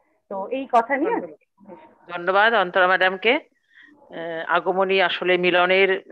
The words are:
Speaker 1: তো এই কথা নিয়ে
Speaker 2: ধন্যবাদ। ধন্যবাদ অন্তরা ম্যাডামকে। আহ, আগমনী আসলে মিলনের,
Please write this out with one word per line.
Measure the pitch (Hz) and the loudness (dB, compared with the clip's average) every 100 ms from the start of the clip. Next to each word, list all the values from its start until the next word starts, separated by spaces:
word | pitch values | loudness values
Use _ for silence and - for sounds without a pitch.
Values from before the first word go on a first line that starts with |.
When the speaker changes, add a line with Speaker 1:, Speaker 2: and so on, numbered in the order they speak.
| _ _ - | _ _ -12
Speaker 1:
তো | 196 196 | -10 -6
এই | 269 269 | -8 0
কথা | 233 233 277 | 0 0 -2
নিয়ে | 359 | -2
Speaker 2:
ধন্যবাদ। | 466 165 151 _ _ - - - _ - | -4 -6 -16 _ _ -20 -20 -20 _ -14
ধন্যবাদ | 175 175 196 220 | -8 0 2 4
অন্তরা | 226 180 190 180 | 2 2 2 2
ম্যাডামকে। | 185 185 190 220 | 2 0 0 0
আহ, | 294 - _ _ _ - _ - 175 165 165 165 | -2 -4 _ _ _ -20 _ -20 -14 -10 -8 -2
আগমনী | 170 170 185 190 190 | -2 0 0 0 2
আসলে | 175 - 180 180 | 0 0 0 2
মিলনের, | 180 180 180 190 190 185 - | 2 2 2 2 2 0 -6